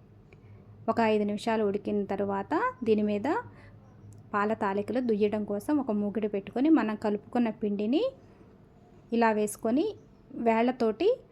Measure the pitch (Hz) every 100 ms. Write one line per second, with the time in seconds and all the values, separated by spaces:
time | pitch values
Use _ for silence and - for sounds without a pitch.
0 | - - - - - - - - - 226
1 | 226 214 208 208 - 220 214 202 214 208
2 | 196 196 202 196 196 320 494 508 226 214
3 | 208 208 233 392 480 - - - - -
4 | - - - 208 208 220 208 196 202 220
5 | 247 208 208 214 208 202 - 302 254 208
6 | 208 202 208 202 196 233 285 311 220 214
7 | - 208 - 247 233 214 208 202 208 285
8 | 508 - - - - - - - - -
9 | - 233 226 214 214 - 226 247 415 392
10 | - - - - 233 226 240 254 226 214
11 | 370 508 -